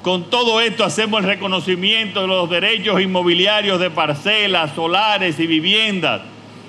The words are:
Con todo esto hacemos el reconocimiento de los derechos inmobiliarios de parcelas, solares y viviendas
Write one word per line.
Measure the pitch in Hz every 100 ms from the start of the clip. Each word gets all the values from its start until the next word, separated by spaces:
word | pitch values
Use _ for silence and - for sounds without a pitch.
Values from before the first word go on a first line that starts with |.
Con | 180 185 170
todo | 240 240 220
esto | 226 196
hacemos | 202 - 220 214
el | 190
reconocimiento | 196 196 185 160 180 190 220 214 185
de | 185
los | 185 170
derechos | 170 196 226 214 190
inmobiliarios | 190 180 180 175 185 214 202 185
de | 180
parcelas, | 165 156 147 165 214 202 185 156 143
solares | 165 180 214 202 185 147
y | 165
viviendas | 160 165 208 220 196 151 107 - - - -